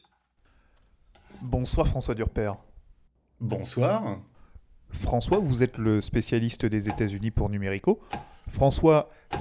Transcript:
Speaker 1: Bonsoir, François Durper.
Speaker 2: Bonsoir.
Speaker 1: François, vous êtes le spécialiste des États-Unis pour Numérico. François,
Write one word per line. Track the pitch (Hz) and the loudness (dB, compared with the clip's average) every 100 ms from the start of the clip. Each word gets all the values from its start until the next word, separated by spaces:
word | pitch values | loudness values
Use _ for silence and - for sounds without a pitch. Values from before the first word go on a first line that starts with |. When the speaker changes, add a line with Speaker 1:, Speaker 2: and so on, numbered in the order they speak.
| _ _ _ _ _ _ _ _ _ _ _ - _ - | _ _ _ _ _ _ _ _ _ _ _ -20 _ -14
Speaker 1:
Bonsoir, | 127 127 127 - 147 | -2 -2 0 2 2
François | 135 127 | 2 -2
Durper. | 110 107 - 107 98 - - - - _ _ _ - | -2 -2 -2 -2 -4 -12 -20 -20 -20 _ _ _ -8
Speaker 2:
Bonsoir. | 117 98 95 - 143 214 160 95 - - - - _ - - | -4 -4 -6 0 0 0 -2 -8 -12 -20 -20 -20 _ -20 -14
Speaker 1:
François, | - - 120 - 202 | -6 -2 -2 2 0
vous | 170 123 | 2 2
êtes | 127 - | 0 2
le | 110 107 | 0 2
spécialiste | - 117 - 120 117 - | 0 -2 0 0 0 0
des | 113 107 104 | 0 0 -2
États-Unis | - 107 98 110 | -2 -2 -2 -2
pour | 110 104 | 0 -2
Numérico. | 104 98 98 - 220 - - - - - | -2 -4 -2 0 0 -2 -14 -14 -16 -10
François, | - 139 - 160 151 - - - - | 2 2 4 6 6 4 -10 -10 0